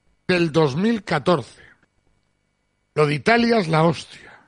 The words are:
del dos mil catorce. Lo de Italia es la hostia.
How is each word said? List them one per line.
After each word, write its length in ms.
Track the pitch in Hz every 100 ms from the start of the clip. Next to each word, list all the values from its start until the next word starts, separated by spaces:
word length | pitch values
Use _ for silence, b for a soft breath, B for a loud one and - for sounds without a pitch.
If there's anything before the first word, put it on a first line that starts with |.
| _ _ -
del 240 | 180 170
dos 260 | 147 151 139
mil 280 | 220 226
catorce. 560 | - 156 185 165 - - - _ _ _ _ _ _ _ _ _ _ _ _
Lo 120 | 151 151
de 80 |
Italia 440 | 147 - 233 233 233
es 100 | 160
la 160 | 160
hostia. 560 | 165 - - - - -